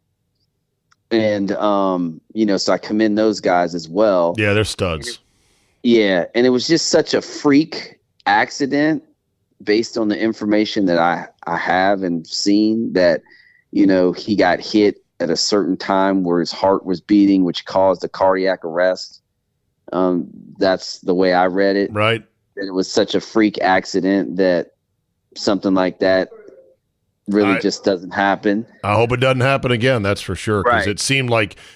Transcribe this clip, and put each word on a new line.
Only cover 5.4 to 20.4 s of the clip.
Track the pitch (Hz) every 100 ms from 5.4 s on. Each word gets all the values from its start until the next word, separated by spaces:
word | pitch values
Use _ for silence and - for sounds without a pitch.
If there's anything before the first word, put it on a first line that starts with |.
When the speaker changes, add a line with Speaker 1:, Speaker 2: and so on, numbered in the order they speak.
| _ _ _ _
Speaker 1:
yeah, | 123 117 101 90 -
and | 117 127
it |
was | 123 117
just | 160 -
such | 170 151
a | 147
freak | - - 147 143 160 - - - _ _ -
accident | 104 127 - 139 143 151 147 - _ _ _ _ -
based | 101 107 113 120
on | 107
the | 101
information | 113 107 107 107 107 113 92
that | 85
I, | 85 85 82 _ -
I | 85
have | - 90 98 98
and | 92 85 82
seen | - 101 104 107 110 113
that, | 92 87 80 - _ _ _ _
you | 104 98
know, | 92 90
he | 87 - 101
got | 90 82
hit | - 107 101 - _ -
at | 82
a | 78
certain | - 104 85 92
time | - 95 98 95
where | 90 87
his | 82
heart | - 95 98 90
was | 87
beating, | - 104 101 98 87
which | - -
caused | 95 95 90
a | 85
cardiac | - 95 95 95 92 85
arrest. | 82 92 92 - - _ _ _ _ _ _ -
Um, | 90 92 87 - -